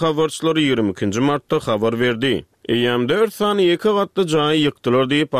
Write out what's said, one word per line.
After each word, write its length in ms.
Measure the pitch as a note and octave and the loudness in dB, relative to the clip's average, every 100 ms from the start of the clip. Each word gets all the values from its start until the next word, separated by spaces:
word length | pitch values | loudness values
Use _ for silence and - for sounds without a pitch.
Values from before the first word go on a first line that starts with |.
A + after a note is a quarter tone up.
habarçylary 580 | E3 D3+ D#3+ - D#3+ D#3 | -2 0 -2 -2 -2 0
ýigirme 320 | D3 A#2 G#2 | 0 2 0
ikinji 280 | F#2 G#2 G#2+ | -2 -2 0
martda 380 | C#3 C#3+ - D#3 C3+ | 0 0 -2 -4 -2
habar 340 | G#2+ A2+ A#2 | 0 0 0
berdi. 440 | B2 A2+ C3 F#2 - _ - | 0 0 -2 -2 -6 _ -4
"Eýem 400 | A#2 A#2+ A#2+ B2 | 0 2 0 0
dört 260 | F#3 A3 | 0 -2
sany 380 | - G#3 G3+ F3 | -2 -2 2 2
iki 160 | E3+ G#3+ | 2 0
gatly 340 | G3+ G3 - F3 | 0 -2 -2 0
jaý 400 | D#3 D3 D#3 C#3+ | 0 2 2 0
ýykdylar" 400 | - B2 B2+ C3 | -2 0 2 2
diýip 240 | D3 D3 | 0 0